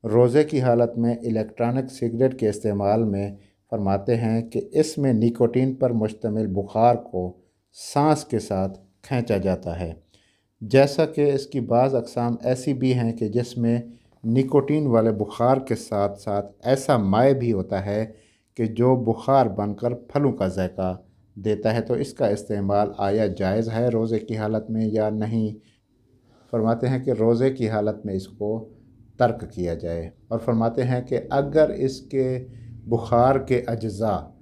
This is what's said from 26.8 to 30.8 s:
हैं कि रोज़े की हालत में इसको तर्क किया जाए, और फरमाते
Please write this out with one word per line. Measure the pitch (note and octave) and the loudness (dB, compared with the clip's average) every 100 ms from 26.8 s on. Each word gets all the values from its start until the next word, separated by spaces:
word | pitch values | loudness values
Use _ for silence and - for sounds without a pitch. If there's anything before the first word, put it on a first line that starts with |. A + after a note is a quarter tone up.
| C3 | 0
हैं | C3 | 0
कि | C3 | 0
रोज़े | A2 A2+ A#2 C3 | 2 4 4 2
की | C3 A2 | 2 -2
हालत | A2 G#2+ G#2 G#2 | 0 -2 -4 -6
में | |
इसको | F#2+ - - G#2 A2 A2 - _ _ - - | -6 -8 -8 -4 -4 -8 -20 _ _ -20 0
तर्क | B2 A2+ | 0 0
किया | D#2+ - F2 E2 | -10 -6 -4 -4
जाए, | E2+ E2+ E2 _ _ | -6 -6 -8 _ _
और | A2+ | -4
फरमाते | - A#2 A#2 A#2+ | 0 0 0 0